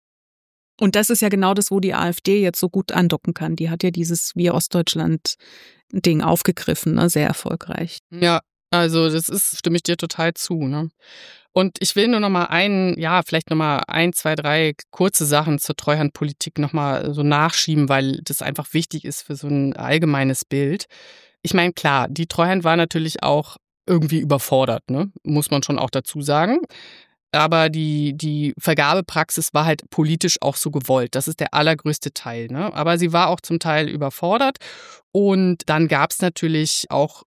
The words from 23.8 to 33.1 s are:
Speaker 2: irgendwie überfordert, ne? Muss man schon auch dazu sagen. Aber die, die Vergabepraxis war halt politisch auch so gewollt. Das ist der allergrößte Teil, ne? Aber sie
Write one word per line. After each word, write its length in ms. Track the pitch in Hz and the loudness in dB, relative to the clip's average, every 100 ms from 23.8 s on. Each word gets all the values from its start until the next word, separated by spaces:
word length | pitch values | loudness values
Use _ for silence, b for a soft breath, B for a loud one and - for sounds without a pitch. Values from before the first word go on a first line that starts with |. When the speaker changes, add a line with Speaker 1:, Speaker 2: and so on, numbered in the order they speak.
| - | 2
Speaker 2:
irgendwie 320 | 175 151 160 | 2 4 0
überfordert, 720 | 147 139 - 131 131 113 - | 0 0 2 2 2 -2 -2
ne? 220 | 131 196 - | -4 -4 -6
Muss 300 | - 151 143 | -2 0 0
man 100 | 143 | -2
schon 160 | 131 143 | 0 -2
auch 140 | 127 | -2
dazu 320 | 135 - 151 | -4 -6 -6
sagen. 340 | 143 147 180 302 330 B B B B B - | 0 2 2 0 -2 B B B B B -4
Aber 380 | 147 156 165 156 | 0 2 4 2
die, 480 | 156 156 151 147 147 | 0 -2 0 -2 -2
die 380 | 156 147 147 - | -4 -2 -2 -2
Vergabepraxis 960 | - 156 143 185 175 160 160 - - | -2 2 2 2 0 -2 -2 -2 -2
war 120 | 147 160 | 0 2
halt 220 | 151 - | 0 -2
politisch 500 | - 151 165 170 - | 0 0 2 0 0
auch 140 | - - | -2 -2
so 160 | 151 | -4
gewollt. 420 | 147 127 131 120 | -4 0 0 0
Das 140 | 131 160 | -4 -4
ist 120 | 160 | -4
der 140 | - | -2
allergrößte 600 | 147 151 156 151 151 143 | 0 2 0 -2 -4 -6
Teil, 340 | - 123 117 117 | -10 -10 -10 -8
ne? 260 | 131 208 | -6 -6
Aber 240 | - 156 170 | -2 0 2
sie 160 | 175 | 2